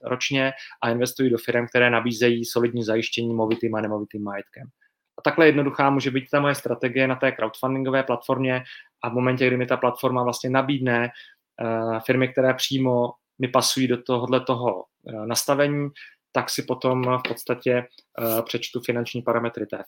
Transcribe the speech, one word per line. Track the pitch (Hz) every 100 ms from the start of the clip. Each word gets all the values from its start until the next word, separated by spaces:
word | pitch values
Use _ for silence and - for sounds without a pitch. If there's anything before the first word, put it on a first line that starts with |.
ročně | 117 123 - 139 135 131 - -
a | 120
investuju | 117 123 - 131
do | 117
firem, | - 120 117
které | 123 123
nabízejí | 117 117 110 120 117 117
solidní | 120 120 120
zajištění | 110 110 113 - 117
movitým | 117 110 113 117 107
a |
nemovitým | 107 107 104 107
majetkem. | 104 101 - - 123 _ _ _ _ -
A |
takhle | - 156 160
jednoduchá | 143 139 135 139
může | 139 131
být | 127 135
ta | 143
moje | 143 139
strategie | - 120 127 127 131
na | 127
té | 135
crowdfundingové | 120 110 - 131 135 131 131
platformě | 131 117 - 127 131 127 127 - - _
a | 120
v |
momentě, | 120 127 127 127
kdy | 123
mi | 123
ta | 131
platforma | 123 123 131 123
vlastně | 123 117 127
nabídne, | 131 131 139 127 120 120 - - _ _ -
eh, | 117 113 113 113 -
firmy, | 127 131
které | 127 131
přímo | 127 - 135 131 123 120 - _ -
mi | 127
pasují | 127 120 - 127
do | 120
tohodle | - 123 117 127
toho, | 127 120 123 95 - _ -
eh, | 110 110
nastavení, | 117 - 139 143 147 143 - - - _
tak | 131 117
si | -
potom | 131 120 131 127
v | 127 127 -
podstatě, | 120 - 123 127
eh, | 123 120 _ _ - 113 113
přečtu | 113 120 - 123
finanční | 117 120 117 123
parametry | 120 117 117 110 104
té | 101